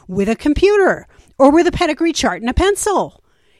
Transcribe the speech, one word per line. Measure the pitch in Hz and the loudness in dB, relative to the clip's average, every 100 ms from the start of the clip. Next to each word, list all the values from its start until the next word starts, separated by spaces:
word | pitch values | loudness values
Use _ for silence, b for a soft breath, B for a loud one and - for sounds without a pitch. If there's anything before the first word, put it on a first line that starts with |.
| - | -8
with | 185 196 | -4 -2
a | 226 | -2
computer | 294 285 392 415 349 185 - b b - | -2 2 2 4 2 -2 -8 b b 2
or | 269 | 4
with | 320 349 | 4 2
a | |
pedigree | - 339 - 330 | 0 -4 -2 -4
chart | - 226 180 | -2 -4 -4
and | 233 | -4
a | |
pencil? | 262 381 392 427 339 170 - _ _ _ | 0 0 0 -2 -2 -4 -10 _ _ _